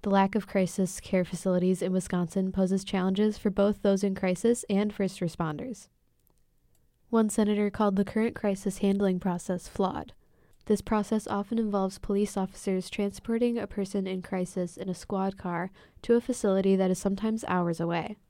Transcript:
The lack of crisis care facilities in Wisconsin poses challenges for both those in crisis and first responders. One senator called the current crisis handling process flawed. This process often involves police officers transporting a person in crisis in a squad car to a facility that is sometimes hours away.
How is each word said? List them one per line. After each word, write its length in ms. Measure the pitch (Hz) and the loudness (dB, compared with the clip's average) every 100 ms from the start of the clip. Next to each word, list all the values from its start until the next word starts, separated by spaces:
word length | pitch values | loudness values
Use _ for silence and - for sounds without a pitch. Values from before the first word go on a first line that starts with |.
The 80 | 208 | 4
lack 260 | 196 196 214 | 4 4 2
of 100 | 190 | -2
crisis 540 | 202 185 - 185 - | 0 0 0 -2 -2
care 240 | - 190 | 0 0
facilities 580 | 175 175 190 180 185 185 | 0 -2 0 2 4 2
in 80 | 185 | 2
Wisconsin 640 | 185 180 180 170 - 190 | 0 0 -2 0 -2 -2
poses 320 | 190 185 190 | 2 2 2
challenges 540 | 196 196 185 190 214 208 | 0 0 0 2 2 2
for 120 | 214 | -2
both 320 | 196 202 202 | 2 2 4
those 220 | 202 196 | 2 2
in 100 | 202 | 2
crisis 500 | 196 185 180 233 240 - | 0 -2 0 2 2 2
and 220 | 196 214 | 0 0
first 260 | - 196 190 | 0 -4 -2
responders. 720 | 175 - 160 151 269 226 - _ _ _ _ _ _ _ _ _ _ _ _ | -6 -2 -4 -4 -8 -12 -16 _ _ _ _ _ _ _ _ _ _ _ _
One 180 | 226 220 | 2 2
senator 420 | - 208 208 208 | 2 2 2 0
called 260 | 196 208 196 | 2 2 2
the 80 | |
current 320 | 202 220 226 - | 0 0 -2 -2
crisis 420 | 208 196 196 190 | -2 -2 -4 0
handling 400 | 196 196 202 185 | 0 2 2 0
process 480 | 190 175 - 180 - | -2 -4 -4 -6 -6
flawed. 460 | - 190 - - - _ _ _ _ - | -2 -2 -2 -10 -16 _ _ _ _ 0
This 140 | 208 | 0
process 460 | - 214 208 220 - | 2 -2 0 -2 -2
often 320 | 202 202 226 | -4 -2 -2
involves 400 | 220 202 190 190 | 0 0 0 -4
police 380 | - 202 208 - | -2 0 0 0
officers 520 | 190 - - 190 185 | -4 -4 -2 -2 -2
transporting 680 | - 202 202 - 226 240 233 | -4 -4 -4 -4 0 0 0
a 80 | 202 | -4
person 400 | - 196 202 190 | -4 -4 -2 -4
in 160 | 185 | -6
crisis 540 | 180 190 180 - 180 - | -4 -4 -2 -2 -6 -6
in 120 | 190 | -6
a 60 | |
squad 440 | 175 - 196 190 190 | -6 -4 -2 -2 -4
car 340 | 180 170 185 - - - | -6 -4 -6 -10 -20 -20
to 120 | - | 2
a 60 | 233 | 2
facility 560 | - 240 208 190 196 190 | 2 -2 2 2 4 4
that 140 | 185 | 4
is 100 | 185 | 2
sometimes 440 | 196 196 214 220 - | 0 -2 -2 -2 -2
hours 320 | 180 170 165 | 0 0 0
away. 360 | 170 170 185 214 _ | -2 -2 -4 -10 _